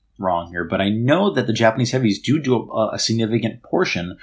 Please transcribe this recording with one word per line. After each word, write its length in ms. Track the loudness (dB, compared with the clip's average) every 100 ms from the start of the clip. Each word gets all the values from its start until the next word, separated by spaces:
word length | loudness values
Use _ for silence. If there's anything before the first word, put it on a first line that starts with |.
| _ _
wrong 300 | -2 -2 -2
here, 140 | -6
but 180 | -4 -2
I 80 | 0
know 420 | 0 2 2 2
that 140 | 0 -2
the 60 |
Japanese 380 | 2 2 2 0
heavies 300 | 2 0 0
do 180 | 0 0
do 300 | 2 0 0
a, 220 | -2 -2
a 60 | -2
significant 640 | -2 0 0 0 -2 -6
portion 540 | -4 0 0 -2 -6 -10